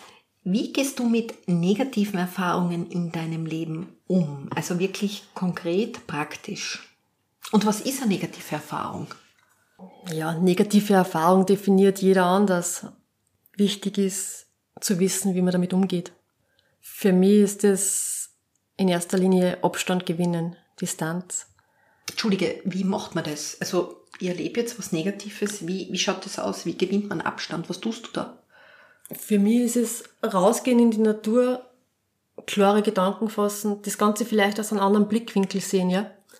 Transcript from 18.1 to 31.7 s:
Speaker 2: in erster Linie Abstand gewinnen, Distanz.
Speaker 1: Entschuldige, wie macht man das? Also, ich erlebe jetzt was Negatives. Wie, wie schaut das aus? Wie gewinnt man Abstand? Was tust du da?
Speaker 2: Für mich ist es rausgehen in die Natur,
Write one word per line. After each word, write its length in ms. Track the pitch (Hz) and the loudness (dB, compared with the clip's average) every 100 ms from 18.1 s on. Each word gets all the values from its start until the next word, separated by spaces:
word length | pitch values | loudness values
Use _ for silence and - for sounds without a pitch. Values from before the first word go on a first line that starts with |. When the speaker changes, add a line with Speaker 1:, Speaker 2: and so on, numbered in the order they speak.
| - - _ _ _ _ - | -8 -10 _ _ _ _ -2
Speaker 2:
in 140 | 190 | 0
erster 280 | 170 175 190 | 0 0 0
Linie 460 | 185 185 180 180 | 4 4 2 0
Abstand 420 | 180 180 - 180 180 | -2 -2 -2 -2 -2
gewinnen, 520 | 170 175 170 170 175 _ - | -2 0 -2 -4 -8 _ -10
Distanz. 680 | 180 - 160 175 180 - - _ _ _ _ _ - | -8 -6 -6 -6 -8 -10 -10 _ _ _ _ _ -12
Speaker 1:
Entschuldige, 500 | - 226 190 175 - 190 | -4 -2 0 -2 -4 -6
wie 180 | 185 | -4
macht 320 | 190 - - 165 | -2 -2 -4 -6
man 80 | |
das? 340 | 160 147 - - | -6 -6 -10 -10
Also, 400 | - 180 - - _ - | -4 -2 -2 -8 _ -8
ich 80 | 180 | -6
erlebe 320 | 170 147 - | -4 -4 -2
jetzt 160 | - - | -4 -6
was 120 | - | -4
Negatives. 760 | 160 185 202 208 - 208 - 165 | -2 -2 -6 -10 -6 -6 -6 -6
Wie, 200 | 185 - | -6 -4
wie 60 | 185 | -4
schaut 260 | - 190 196 | -2 -4 -6
das 140 | - | -6
aus? 260 | 196 190 170 | -6 -6 -8
Wie 120 | 165 | -4
gewinnt 320 | 180 196 202 | -2 0 -2
man 120 | 170 | -4
Abstand? 480 | - - - 156 170 | -6 -6 -8 -8 -8
Was 100 | 180 | -8
tust 280 | 226 220 - | -6 -8 -8
du 20 | |
da? 280 | - 127 - _ _ - - _ _ - | -8 -8 -12 _ _ -20 -20 _ _ -20
Speaker 2:
Für 280 | - - 208 | -16 0 2
mich 220 | 202 240 | 4 4
ist 140 | 240 240 | 2 0
es 280 | 226 - - _ | 0 -4 -14 _
rausgehen 560 | 220 196 190 240 262 240 | -2 2 4 4 4 6
in 120 | 233 | 6
die 80 | 214 | 4
Natur, 640 | 214 214 214 240 247 247 - | 2 0 0 2 2 -2 -8